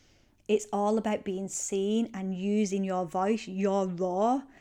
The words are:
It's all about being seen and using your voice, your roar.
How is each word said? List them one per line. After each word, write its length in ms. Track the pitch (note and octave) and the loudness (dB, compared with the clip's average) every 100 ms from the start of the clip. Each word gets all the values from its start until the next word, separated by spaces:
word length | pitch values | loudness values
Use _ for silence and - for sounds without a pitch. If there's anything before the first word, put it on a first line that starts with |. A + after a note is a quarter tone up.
| _ _ _ _ _ | _ _ _ _ _
It's 180 | G#3 - | 0 2
all 260 | G3+ G#3 A3 | 0 2 2
about 240 | G#3+ G#3 | 0 -2
being 240 | - F#3 F#3+ | -4 -6 -6
seen 640 | - - G3 G3 A3 A3+ | -6 -4 -2 2 2 0
and 220 | F#3+ F#3+ | -4 -6
using 480 | F3+ G3 G#3+ G3+ G3 | -2 0 2 2 0
your 220 | F#3+ F#3 | 0 -2
voice, 420 | F3 F#3 G3 A3 F#3+ | -2 0 0 0 -2
your 400 | F#3+ G3 G3 F#3 | -2 0 2 0
roar. 560 | F3 F#3 F3+ A3 C4+ C4+ - | 0 -2 2 2 2 -2 -20